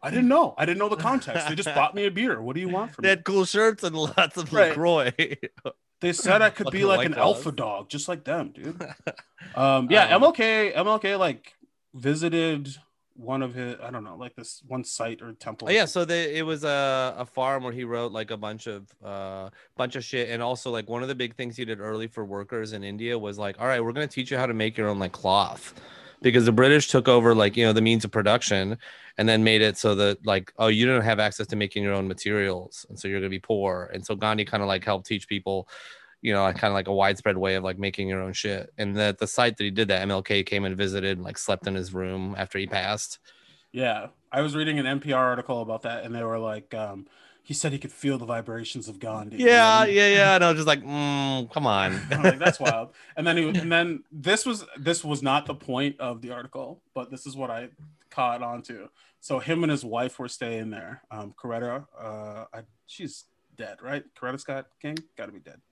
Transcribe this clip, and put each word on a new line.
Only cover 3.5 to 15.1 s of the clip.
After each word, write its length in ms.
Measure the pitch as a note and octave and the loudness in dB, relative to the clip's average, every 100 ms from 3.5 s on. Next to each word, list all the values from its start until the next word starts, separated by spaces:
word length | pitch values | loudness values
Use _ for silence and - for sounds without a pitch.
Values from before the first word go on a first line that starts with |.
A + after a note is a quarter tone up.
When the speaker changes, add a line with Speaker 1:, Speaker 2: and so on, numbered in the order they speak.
| G3+ A3 G#3+ | 4 2 2
Speaker 2:
and 120 | F3+ D#3+ | -4 -2
<laughs> 220 | D3+ - | 0 2
lots 200 | E3 F3+ | 2 0
of 140 | D#3+ | -2
Speaker 1:
Right. 160 | G#3+ F3 | 4 4
Speaker 2:
LaCroix. 420 | D3+ E3+ E3 B2 B2 | 4 4 4 2 0
<laughs> 220 | E3 C#3+ - _ C3+ - _ _ | -2 -2 -10 _ -12 -12 _ _
Speaker 1:
They 100 | F3 | -4
said 300 | E3+ F#3+ G3+ | -2 4 6
I 80 | G#3+ | 6
could 160 | - E3+ | 2 -4
be 80 | F#3+ | 2
Speaker 2:
Fucking 60 | G3 | 4
Speaker 1:
like 100 | F#3 | 4
Speaker 2:
White 80 | C3 | 2
Speaker 1:
an 60 | |
Speaker 2:
Claws. 240 | D3 - B2 | 4 4 4
Speaker 1:
alpha 140 | D#3 | -4
dog, 360 | C3+ A2+ G2+ G2 | -4 -4 -6 -6
just 180 | C#3+ D3 | -10 -8
like 160 | F3 - | -8 -4
them, 240 | E3 - | -4 -6
dude. 280 | - C3 E3+ | -10 -12 -12
Speaker 2:
<laughs> 760 | E3 - - - _ _ - - | -14 -10 -10 -12 _ _ -12 0
Speaker 1:
Um, 320 | C3+ C3+ B2 | 4 4 6
yeah, 160 | G#3 F3 | 6 8
Speaker 2:
Um, 60 | |
Speaker 1:
M 100 | F#3 | 8
L 80 | C#4+ | 6
K, 400 | E4 A3+ A3 G#3 | 6 0 2 0
M 140 | D3+ F#3+ | 0 0
L 120 | G#3+ | 0
K, 160 | G3+ G3 | 0 0
like, 380 | F3+ C3 - _ _ _ _ | 0 -2 -12 _ _ _ _
visited 840 | C3+ B2+ D#3 E3 E3 E3 D3+ C#3 C#3 _ _ _ | -6 -2 0 0 0 0 -2 -6 -14 _ _ _
one 280 | - A#2+ C3+ | -18 -6 -4
of 120 | C3 | -4
his, 220 | A#2+ B2 A#2+ | -6 -10 -10
I 100 | A#2 | -12
don't 120 | B2 | -12
know, 140 | G#2 E2+ | -14 -16
like, 180 | B2 - | -16 -16
this 260 | - - C#3+ | -18 -18 -10
one 160 | B2+ | -8
site 380 | - - A2+ | -8 -8 -8